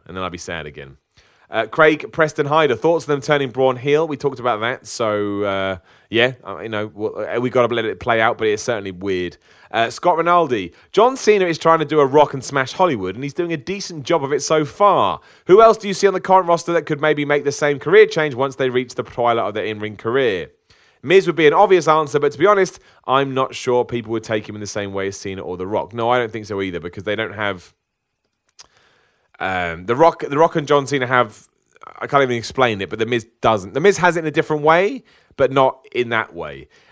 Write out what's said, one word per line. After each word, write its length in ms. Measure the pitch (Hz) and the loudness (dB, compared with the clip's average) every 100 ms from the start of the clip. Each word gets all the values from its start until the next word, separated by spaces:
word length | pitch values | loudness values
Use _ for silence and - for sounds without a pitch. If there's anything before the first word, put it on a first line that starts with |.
| - | -16
and 80 | |
then 80 | 90 | -10
I'll 80 | 92 | -8
be 80 | 85 | -10
sad 280 | - 85 73 | -10 -10 -10
again. 320 | 71 69 65 _ _ _ _ _ | -16 -20 -20 _ _ _ _ _
Uh, 160 | 107 | -6
Craig 480 | 113 - 156 156 - | -4 4 4 4 -4
Preston 340 | - 156 - 139 | -2 -2 0 0
Hyder, 300 | 151 151 120 | 2 2 2
"Thoughts 320 | 160 170 147 | 0 0 -2
on 60 | |
them 60 | 143 | -4
turning 280 | - 147 135 | 0 -2 -2
Braun 260 | 117 131 127 | 0 0 0
heel?" 300 | 139 147 165 | 0 0 0
We 120 | 147 | -4
talked 220 | 143 127 | -6 -4
about 200 | 120 107 | -4 -2
that, 260 | 113 127 - | -4 -6 -10
so, 580 | - 113 104 104 101 | -4 -2 -2 -2 -2
uh, 340 | 101 98 95 90 _ _ _ | -2 -2 -4 -6 _ _ _
yeah, 240 | 113 123 127 | 0 0 -2
uh, 140 | - 90 | -14 -12
you 100 | 107 | -8
know, 200 | 107 107 | -8 -8
w-, 260 | 101 104 | -6 -8
uh, 260 | - 104 107 | -6 -6 -4
we 80 | 123 | -2
gotta 240 | 127 117 | 0 2
let 140 | 120 110 | 0 -4
it 120 | 98 | -6
play 220 | 123 117 | -2 0
out, 160 | 113 113 | 0 0
but 100 | 110 | -2
it's 180 | 104 | -2
certainly 260 | - 113 98 | -4 -6 -6
weird. 480 | 90 98 92 87 - _ _ _ | -8 -4 -4 -4 -8 _ _ _
Uh, 180 | 107 117 | -2 -2
Scott 300 | - 175 165 | 0 0 2
Rinaldi, 560 | 165 175 160 117 90 - _ | 2 2 2 -2 -4 -12 _
"John 240 | - 233 262 | 2 4 2
Cena 300 | - 208 180 | 2 2 2
is 100 | 156 | 0
trying 220 | 165 165 | 2 2
to 60 | 147 | 2
do 140 | 151 | 2
a 40 | |
Rock 300 | 139 143 143 | 4 4 2
and 100 | 139 | 0
smash 280 | - 139 131 | -6 -4 -4
Hollywood, 420 | - 180 123 92 | 0 0 0 -4
and 100 | 101 | -8
he's 80 | 139 | -10
doing 220 | 139 170 | -6 -6
a 20 | 160 | -6
decent 460 | 131 196 - 165 | -6 -10 -8 -12
job 200 | 127 165 | -2 -2
of 120 | 135 | 0
it 80 | 143 | -4
so 240 | - 156 147 | 0 0 0
far. 540 | - 202 170 101 80 - _ - | 2 2 4 0 -2 -12 _ 4
Who 160 | 190 | 8
else 160 | 226 220 | 8 6
do 100 | 202 | -2
you 60 | |
see 140 | 190 196 | 0 0
on 60 | |
the 60 | 185 | 0
current 260 | - 190 175 | 4 4 4
roster 260 | 170 - | 0 2
that 100 | 170 | -2
could 160 | 135 151 | -2 -2
maybe 240 | 151 147 | 0 2
make 200 | 143 147 | 4 2
the 80 | 143 | 0
same 260 | 135 147 143 | -2 -2 -2
career 280 | 147 196 214 | 4 6 6
change 280 | 165 151 | 4 -4
once 220 | 120 135 131 | -2 -4 0
they 120 | 131 | 0
reach 280 | 123 123 - | 0 -4 -8
the 60 | |
twilight 440 | 127 - 120 117 101 | -8 -2 0 2 0
of 80 | |
their 100 | 104 | -4
in-ring 320 | 98 107 107 104 | -6 -6 -8 -8
career?" 540 | 113 127 127 95 73 _ _ _ _ _ | -2 0 0 -2 -6 _ _ _ _ _
Miz 260 | 131 190 175 | 2 4 4
would 80 | 156 | 4
be 100 | 151 | 4
an 60 | |
obvious 340 | 165 202 185 147 | 6 6 6 4
answer, 320 | 156 151 147 | 2 2 0
but 140 | 143 | -2
to 60 | 120 | 2
be 80 | 180 | 2
honest, 340 | 208 185 - _ _ - | 4 0 -4 _ _ -2
I'm 260 | 131 139 | 0 0
not 220 | 131 131 | -2 -4
sure 300 | 117 - 123 | -4 -2 0
people 260 | 117 120 107 | 0 -4 -6
would 120 | 113 | -6
take 240 | 110 110 107 | -4 -6 -6
him 80 | 104 | -12
in 40 | |
the 60 | 104 | -10
same 260 | 107 101 | -8 -6
way 140 | 98 98 | -6 -6
as 100 | 98 | -8
Cena 240 | 101 95 | -10 -10
or 160 | 82 90 | -10 -10
The 100 | 92 | -4
Rock. 280 | 104 73 | -4 -6
No, 160 | 117 117 | -4 0
I 80 | 123 | 0
don't 140 | 117 | 0
think 140 | 110 101 | -6 -8
so 140 | 101 | -6
either, 200 | 98 85 | -4 -6
because 240 | 87 104 | -10 -10
they 100 | 95 | -6
don't 200 | 104 107 | -4 -6
have, 400 | 98 104 92 - _ _ _ _ _ _ _ _ _ - _ _ _ _ _ _ _ | -6 -6 -6 -12 _ _ _ _ _ _ _ _ _ -20 _ _ _ _ _ _ _
um, 480 | 95 92 87 85 92 | -6 -4 -6 -8 -6
The 80 | |
Rock, 300 | 123 165 160 139 | 2 4 2 -6
The 80 | 139 | 0
Rock 180 | 165 165 | 0 0
and 100 | 139 | 0
John 180 | 143 | 0
Cena 220 | 135 143 123 | 0 -4 0
have, 400 | 127 113 - - _ _ _ - - | 0 0 -4 -20 _ _ _ -20 -14
I 80 | 120 | -2
can't 160 | 139 | 0
even 120 | 135 120 | 2 -2
explain 440 | 110 - 123 104 | -6 0 0 0
it, 100 | 92 | -6
but 80 | 110 | -4
The 80 | 110 | -2
Miz 180 | 123 107 _ | -2 -6 _
doesn't. 340 | 123 110 92 | 0 0 -2
The 60 | 113 | 0
Miz 180 | 180 190 | 2 4
has 180 | 175 170 | 2 2
it 40 | |
in 60 | 160 | -2
a 60 | |
different 300 | 156 151 151 | -4 -2 0
way, 420 | 147 165 196 262 - _ _ - | 2 4 2 -4 -16 _ _ -2
but 160 | 131 | 0
not 340 | 135 131 - - | 2 2 0 -10
in 160 | - 120 | -6 -2
that 260 | 117 - | -2 -4
way. 320 | 85 78 69 - _ _ | -10 -14 -14 -20 _ _